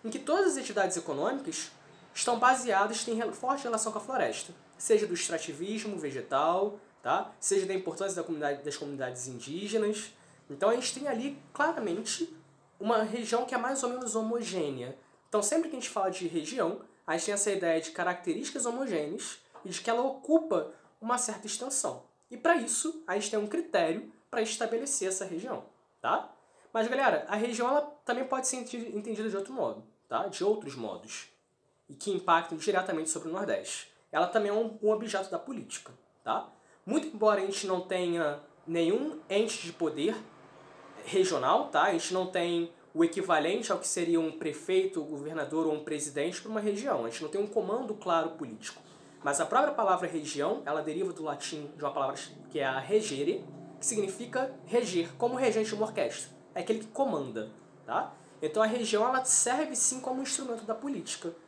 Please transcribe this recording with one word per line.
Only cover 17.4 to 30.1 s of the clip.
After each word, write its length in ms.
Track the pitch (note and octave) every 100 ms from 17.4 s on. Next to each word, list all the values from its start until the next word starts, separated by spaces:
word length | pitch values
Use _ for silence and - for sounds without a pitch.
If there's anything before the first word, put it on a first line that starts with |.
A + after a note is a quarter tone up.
| G#3+
ideia 280 | F#3+ E3+ D#3+
de 100 | D#3+
características 720 | - F3 F3+ F3+ E3 C#4 C#4
homogêneas 760 | A#3+ A#3+ C4+ E3 D3 F#3+ - - _ -
e 40 | F#3+
de 120 | F3
que 80 | -
ela 120 | A#3
ocupa 680 | C4+ C4+ - D#4+ D#4 F3 D3+ - _ _
uma 180 | A3 A#3+
certa 280 | - G#3+ G#3
extensão. 580 | - B3+ C4+ E3 - - _ _
E 60 | A#3+
pra 180 | E4 E4+
isso, 460 | A3+ - D#4+ - -
a 80 |
gente 160 | G3 G3+
tem 80 | G#3+
um 80 | G#3
critério 640 | E4+ - F#3+ E3 F3+ - - _
pra 100 | A#3+
estabelecer 680 | A3 - A3+ A3+ C4+ - F#3+
essa 160 | F#3+
região, 420 | F3+ E3+ A#3+ G3+ - _ _ _
tá? 320 | A#2 F3+ - - _ _ _
Mas, 160 | A3 A3+
galera, 360 | C4 C4 D#3+ -
a 80 | G#3
região 320 | A#3+ A3+ A#3+
ela 140 | D4 D4 -
também 200 | - A#3+
pode 240 | C4 C4 B3+
ser 80 | B3+
ente-, 360 | A#3 A#3+ A3+
entendida 340 | G#3 A3 G#3 G#3+
de 80 | G3
outro 160 | G3
modo, 320 | C4 B2+ G#2+ - _
tá? 180 | _